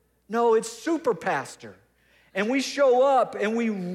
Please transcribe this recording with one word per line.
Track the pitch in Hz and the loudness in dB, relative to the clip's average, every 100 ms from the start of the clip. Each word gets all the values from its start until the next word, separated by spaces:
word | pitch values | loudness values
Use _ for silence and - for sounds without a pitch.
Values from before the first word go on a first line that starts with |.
| _ _ _ | _ _ _
No, | 226 233 226 | 0 2 2
it's | - | 0
Super | - - 330 262 185 | -6 -4 -2 -2 -2
Pastor. | 196 151 123 - 110 95 _ _ _ _ _ 190 | -2 -4 -6 -14 -20 -20 _ _ _ _ _ -6
And | 208 | -2
we | 269 | -2
show | 254 - 277 247 269 | -2 2 4 6 4
up, | 262 220 - | 4 2 -2
and | 202 226 | -2 -2
we | 226 202 180 | -2 -4 -6